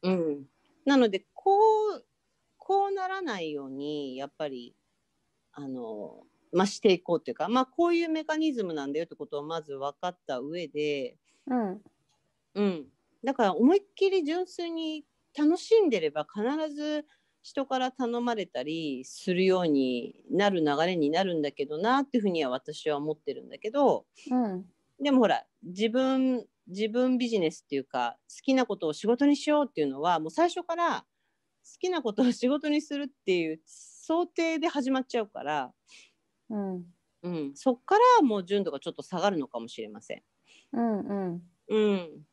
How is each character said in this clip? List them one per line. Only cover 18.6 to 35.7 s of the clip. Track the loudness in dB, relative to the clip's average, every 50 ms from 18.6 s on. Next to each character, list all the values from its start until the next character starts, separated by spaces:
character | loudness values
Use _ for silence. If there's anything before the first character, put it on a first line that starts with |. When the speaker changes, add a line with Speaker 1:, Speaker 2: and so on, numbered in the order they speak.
| -6
Speaker 1:
り | -4 -6 -4 -4 -4 -6 -6 -8
す | -12 -16 -10 -4 -2 0
る | 2 4
よ | 4 4 4 4
う |
に | 2 4 4 2 2 0 -2 -4 -8 -12 _ _ -4
な | 0 2 2 2
る | 2 2
流 | 2 2 2 2 2
れ | 0 2
に | 0 0 0
な | 2 0 0
る | 0 0
ん | -2 -2
だ | -4 -2
け | -4 -6
ど | -6 -4 -4
な | 0 2 2 2
っ | 0
て | 0 -2 0
い |
う | 0
ふ |
う | 0
に | 0 0 0
は | 0
私 | -2 -4 _ -8 -14 -8 -4 -4
は | -2 -2
思 | -2 -4 -6
っ | _
て | _ -10 -8
る | -8 -10
ん | -16
だ | -18 -10
け | -10 -4
ど、 | 0 2 4 4 4 2 -2 _ _ -20 -8 -2
Speaker 2:
う | -2 0 0 0
ん。 | -2 -6 -10 -12 _ _ _ _ _ _
Speaker 1:
で | 0 4
も | 4 6
ほ | 6 6
ら、 | 4 2 -2 _ _ _ -16
自 | -14 -6 -2 -2 0
分、 | 2 2 2 2 2 2 2 2 0 -2 -4 _ _ _ _ -14
自 | -6 -4 -4 -2
分 | 0 0 2 2 2
ビ | 2 0 0
ジ | 0 2
ネ | 0 0
ス | -2 -4 _
っ |
て | _ -6
い | -6
う | -6
か、 | _ -4 -2 -2 -2 -4 _ _ _
好 | -20 -10 _
き | 2 4
な | 4 4
こ | 2 -2
と | -4 -4 -4
を | -4
仕 | -2 0
事 | 0 2 4 4
に | 4 4
し | 2 2 0
よ | 2 2 2
う | 0
っ | _
て | -2
い | -2
う |
の | -2 -2 -2 0
は、 | 0 0 0
も | -2 -4
う |
最 | 0 0 0 0
初 | 0 -4 -6
か | -6 -4
ら | -2 0 -2 -2 -4 -8 _ _ _ _ _ _ _ _ _ _ _ _
好 | -20 -16 -6
き | -4 -2
な | -2 0 -2
こ | -2 0
と | 2 2
を | 2
仕 | 2 2 0 0
事 | 0 0 0 0
に | -2 -2 -2
す | -4 -6
る | -6 -6
っ | -8 _ _ _
て | 0 0
い | 2 2 -2 -4
う | -8 _
想 | _ -20 -20 -20 -20 -20 -20 -4 -2 0 0 0
定 | -2 _ -2 0 0 0 0
で | -2 -2
始 | -2 0 0 0
ま | 0 0
っ | -2
ち | _ -2 -4
ゃ | -4
う |
か | -4 _ -10 -6
ら、 | -4 -4 -4 -4 -6